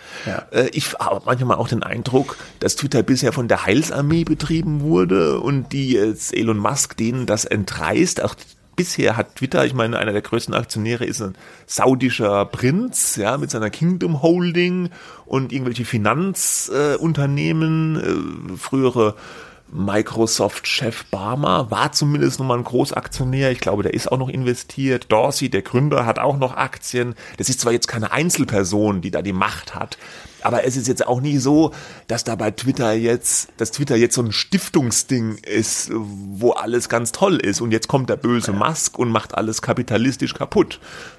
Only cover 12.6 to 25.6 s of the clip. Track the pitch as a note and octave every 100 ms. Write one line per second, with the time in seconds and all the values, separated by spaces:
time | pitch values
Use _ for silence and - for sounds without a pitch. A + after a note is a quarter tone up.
12.6 | B2 F3 B3+ - - G#2+ G2+ C#3 C#3 A#2
13.6 | G#2+ - E3 F3+ F3+ D3+ E3 F3+ F3 E3+
14.6 | F3+ F3+ F3 - - - - C3 C3 C3
15.6 | B2+ A#2 A2+ A2+ G#2 C3 G3 F3+ - -
16.6 | - C3 D3 C3 E3 D3 C#3 C#3 D#3 D#3+
17.6 | D#3+ D#3+ D#3+ D#3 - E2 D#2 D#2+ E2+ F#2
18.6 | - C3+ C3 A#2+ G#2+ G2+ - - - -
19.6 | - D#2+ G2 G#2 - A#2 A2+ - G2+ -
20.6 | - - A#2 A2+ - F#2+ G2 C3 D3 F3
21.6 | A#2 G#2 C#3+ - D3 D3 C3+ - C3 B2
22.6 | A#2+ C3+ D3+ - - - B2+ C3 C3+ B2
23.6 | - G#2 G2 - - C3 C3 - B2 B2
24.6 | - - C3+ A#2+ - A2 C#3+ - C3 G2